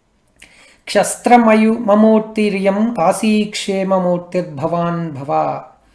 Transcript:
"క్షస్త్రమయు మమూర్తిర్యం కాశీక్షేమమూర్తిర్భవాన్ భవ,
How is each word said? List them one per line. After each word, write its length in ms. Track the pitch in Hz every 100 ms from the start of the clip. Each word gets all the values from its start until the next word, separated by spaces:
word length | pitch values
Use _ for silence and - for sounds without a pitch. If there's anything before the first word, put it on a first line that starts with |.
| _ _ _ _ - _ - _ -
"క్షస్త్రమయు 880 | 202 180 - 233 240 226 220 220
మమూర్తిర్యం 1200 | 226 208 214 220 220 214 - 208 190 196 196 226 214
కాశీక్షేమమూర్తిర్భవాన్ 2250 | 165 190 220 214 208 - - 190 190 190 180 175 175 180 160 143 165 170 170 170 165
భవ, 500 | 135 139 156 151 139 - _ _